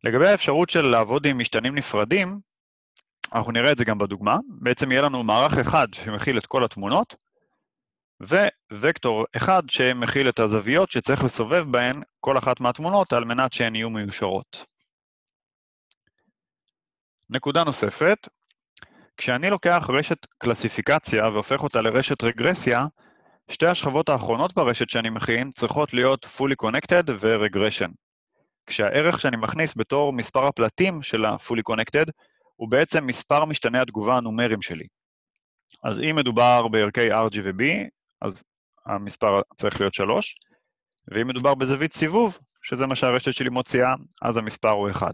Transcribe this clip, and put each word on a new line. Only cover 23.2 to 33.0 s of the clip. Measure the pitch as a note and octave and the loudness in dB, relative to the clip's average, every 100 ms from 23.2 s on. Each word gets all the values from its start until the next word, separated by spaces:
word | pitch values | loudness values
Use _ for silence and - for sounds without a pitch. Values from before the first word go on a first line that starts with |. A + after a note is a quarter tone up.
| _ _ _ | _ _ _
שתי | - E3 | 0 2
השכבות | F3+ D3 C#3 D#3+ | 2 0 0 0
האחרונות | C3+ A2 A#2 F3 | 0 0 -2 0
ברשת | F#3 C#3 A#2 B2 | 0 0 0 -2
שאני | B2 A2+ | -2 -4
מכין | A2 - A#2 C3+ | -4 -2 -2 -2
צריכות | - A#2 - D3 | -4 -2 0 0
להיות | B2 B2+ C3+ - | 2 2 2 -4
fully | - C#3 C3+ A2 | -4 -2 0 0
connected | B2+ - F3 E3 A2 | -2 2 2 2 0
ו-regression, | A2 A2+ G#2+ F#2+ G#2 - F2+ - _ _ _ _ _ _ - | 0 2 2 2 0 0 -6 -8 _ _ _ _ _ _ -10
כשהערך | - G#2 C#3+ D#3 - | -2 0 2 0 0
שאני | C#3+ A#2+ | -2 -2
מכניס | A2 D#3 D#3+ C3+ | -4 -2 -4 -4
בתור | A2 C#3 D3 | -2 0 0
מספר | B2+ A2+ C3+ C#3 | -2 -2 0 0
הפלטים | - A2 - F#3 E3+ | 0 -2 2 -2 -2
של | C#3 A2+ | -4 -2
ה-fully | G#2+ G#2 - A#2 A2 | -2 -2 -4 -4 -2
connected | A2+ A2+ D3 D#3+ - _ _ _ _ | -4 0 0 -2 -4 _ _ _ _
הוא | A2+ | 0
בעצם | B2+ D#3+ E3 | 2 2 0